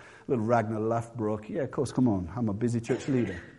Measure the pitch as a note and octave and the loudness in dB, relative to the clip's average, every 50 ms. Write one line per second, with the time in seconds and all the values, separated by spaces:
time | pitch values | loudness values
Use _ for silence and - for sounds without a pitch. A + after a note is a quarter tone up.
0 | - - - - - - C3+ A#2+ G#2+ A2+ A#2+ A#2+ A2 A2 A2+ G#2+ A2 A2 A2+ A#2 | -20 -20 -20 -12 -4 -2 0 0 4 4 4 4 4 2 0 0 0 2 0 0
1 | A#2 - - A#2 G#2+ G#2 A2 G#2+ - - - E3+ C#3 - - - C3 - - - | -2 -4 -6 -4 -2 -2 -2 -2 -4 -6 -4 -4 -4 -2 -2 -2 -2 0 2 4
2 | B2+ A#2+ G2+ F#2 F2+ D#2+ F2 A#2+ A#2+ G#2+ G2 G#2+ A#2+ A#2+ A#2+ A2+ A#2 - C3 A2+ | 4 4 4 2 -2 -4 -4 -4 -2 -2 0 0 0 0 0 0 0 0 -2 -2
3 | - - C3 B2 A2 F#2+ F#2 F2 - - - | 0 0 0 2 0 0 -4 -8 -12 -14 -20